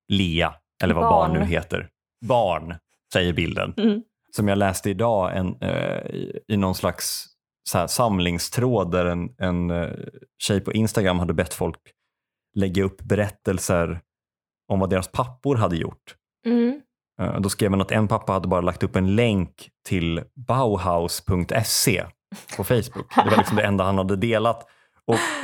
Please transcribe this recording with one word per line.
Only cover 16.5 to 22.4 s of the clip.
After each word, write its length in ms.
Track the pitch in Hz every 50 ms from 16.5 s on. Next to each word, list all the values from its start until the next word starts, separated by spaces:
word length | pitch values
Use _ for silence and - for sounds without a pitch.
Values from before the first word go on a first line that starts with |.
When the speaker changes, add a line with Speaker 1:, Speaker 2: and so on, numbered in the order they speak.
| 240 240 233 240 269 294 - _ _ _ _ _ _ -
Speaker 1:
Eh, 180 | 92 90 - -
då 100 | 98 101
skrev 220 | - - 113 98
man 100 | 95 98
att 100 | 95 -
en 160 | 117 110 107
pappa 260 | 98 110 104 - - 95
hade 140 | 95 87
bara 140 | 95 92 90
lagt 220 | 87 90 87 - -
upp 120 | 92 -
en 200 | 95 95 95 98
länk 540 | 110 120 117 104 95 90 80 _ - - - _ _ _
till 360 | - 104 90 82 82 82 82 - - _ 139 123
bauhaus 720 | - 120 131 135 113 101 87 87 92 87 85 85 85 - - -
punkt 260 | - 98 90 85 - - 117 104
se 400 | - - - - - 101 87 87 85 - _ _ _ - -